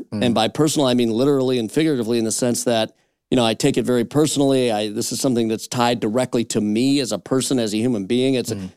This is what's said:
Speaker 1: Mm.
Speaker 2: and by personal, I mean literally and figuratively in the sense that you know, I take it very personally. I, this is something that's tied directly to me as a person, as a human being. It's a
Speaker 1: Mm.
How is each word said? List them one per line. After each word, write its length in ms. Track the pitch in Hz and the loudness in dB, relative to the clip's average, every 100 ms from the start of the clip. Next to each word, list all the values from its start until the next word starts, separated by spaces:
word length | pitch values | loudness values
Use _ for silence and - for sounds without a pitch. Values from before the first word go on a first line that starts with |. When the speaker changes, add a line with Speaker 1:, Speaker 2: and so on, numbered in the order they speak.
| - | -6
Speaker 1:
Mm. 120 | 107 123 | -2 0
Speaker 2:
and 100 | 110 | 2
by 120 | 113 | 0
personal, 380 | - 156 147 131 | 0 0 2 2
I 60 | |
mean 180 | 123 117 | 2 2
literally 480 | 110 139 139 127 127 | 2 2 2 0 0
and 120 | 110 | -2
figuratively 460 | - 160 135 110 120 | 0 0 0 0 0
in 80 | 110 | -2
the 60 | |
sense 300 | - 127 117 | -2 -2 0
that 320 | - 113 110 _ _ _ _ | 0 0 -2 _ _ _ _
you 60 | 127 | 0
know, 80 | 113 | 2
I 100 | 110 | 2
take 220 | 143 131 | 0 0
it 60 | |
very 220 | 117 123 113 | 0 0 0
personally. 680 | 147 151 - 139 135 123 | 0 2 2 2 2 2
I, 180 | 107 107 | 0 -2
this 220 | 107 117 | -4 -6
is 80 | 117 | -2
something 280 | 139 120 113 | 0 0 0
that's 200 | 110 - | -2 -4
tied 320 | 127 120 120 | 0 0 0
directly 460 | 110 117 127 123 113 | 0 -2 0 -2 -2
to 160 | 113 | -2
me 380 | 104 107 135 143 | 0 0 2 0
as 120 | 120 | -2
a 60 | 101 | -6
person, 400 | - 131 123 131 | -2 -2 0 0
as 140 | 110 | 0
a 40 | 107 | 0
human 280 | 120 113 95 | 0 -2 -2
being. 300 | 120 131 131 | 0 0 0
It's 160 | 110 | -2
a 40 | 104 | -6
Speaker 1:
Mm. 140 | 95 | -8